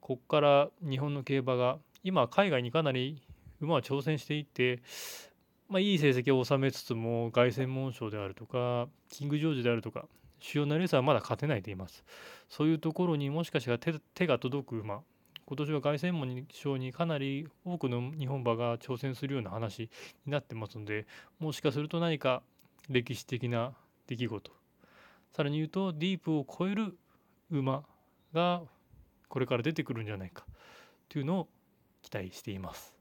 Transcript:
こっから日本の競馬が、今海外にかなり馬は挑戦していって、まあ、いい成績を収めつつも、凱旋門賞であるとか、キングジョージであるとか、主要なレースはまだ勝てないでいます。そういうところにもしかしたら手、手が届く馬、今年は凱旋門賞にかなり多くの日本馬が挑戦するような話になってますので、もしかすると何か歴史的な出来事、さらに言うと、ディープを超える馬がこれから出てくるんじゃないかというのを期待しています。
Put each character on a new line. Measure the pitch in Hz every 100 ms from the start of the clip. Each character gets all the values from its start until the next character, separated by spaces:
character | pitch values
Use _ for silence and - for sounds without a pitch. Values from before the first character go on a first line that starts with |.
こ | - 131
っ | _
か | 156
ら | 143 143 143 _
日 | 160 131
本 | 147
の | 143
競 | 135 139
馬 | 127 123
が、 | 123 147 _ _
今 | 185 185 120
海 | - 202
外 | 135
に | 123
か | 156
な | 156
り | 131 127 151 _ - - -
馬 | 147 156
は |
挑 | - 139
戦 | 139 151
し | -
て | 151
い |
っ | 143
て、 | - 127 123 - - - - - _ _ _ _
ま | 190
あ、 |
い | 202
い | 185
成 | 147
績 | 127 123 131
を |
収 | 123 139
め | 135
つ | 131
つ | -
も、 | 113 113 117 117
凱 | 117 123
旋 | 123 131
門 | 131 135
賞 | 120 110
で | 107
あ | 98
る | 95
と | 110
か、 | 127 123 123 120 - _
キ | -
ン | 143
グ | 147
ジ | 160
ョ |
ー | 143
ジ |
で | 120
あ | 117
る |
と | 113
か、 | - - _ - _
主 | - 147
要 | 147
な | 151
レ |
ー | 180
ス | 147
は |
ま | 131
だ | 127
勝 | - 117
て | 147
な | 123
い |
で | 98
い | 95
ま | 92
す。 | - - - - - -
そ | - 151
う |
い |
う | 160
と | 160
こ | 160 180
ろ | 156
に | 139
も | 151 170
し |
か | 156
し |
た | 120
ら | 120
手、 | 165 156 _
手 | - 180
が | 127
届 | 131 143 131
く | 113
馬、 | 104 101 - _ _ - -
今 | 139
年 | 147
は | 151
凱 | 143 147
旋 | 180
門 | 175 131 127 143
賞 | - 147 135
に | 127
か | 127 170
な | 151
り | 139 139 156 _
多 | - 175
く | 135
の | 120 123
日 | 156 131
本 | 139
馬 | 120 113
が | 120 117
挑 | - 123
戦 | 139 123
す | 139
る | 139
よ |
う |
な | 117
話 | 107 113 - 113 - - - -
に |
な | 143
っ |
て | -
ま | 113 107
す | 113
の |
で、 | 107 107 107 - - _
も | 156
し | -
か | 156
す | 123
る | 151
と | 170
何 | 170 156
か | 135 127 _ _ _ _ -
歴 | 127 123 127
史 | -
的 | 123 127
な | 117 120 131 _ _ -
出 | 120
来 | 117
事、 | 104 - - _ _ _ - - _ _
さ | -
ら | 143
に | 147
言 | 156
う |
と、 | 190 190
デ | 156 175
ィ | 185
ー |
プ | -
を | 156 135
超 | - 185
え | 208
る | 214 - _ _ _ _ _
馬 | 151 131 135 147 _ _ _ _
が | 160 175 175 160 _ _ - - _ _
こ | -
れ | 127
か | 123
ら |
出 | 120
て | 165
く | 151
る | 120
ん | 107
じ |
ゃ | 101
な | 92
い |
か | - - - - - - _ _
と | 156
い |
う | 139
の | 185
を | 160 _ _ _ _ _
期 | -
待 | 107 92
し | -
て | -
い | 98
ま | 92
す。 | - - _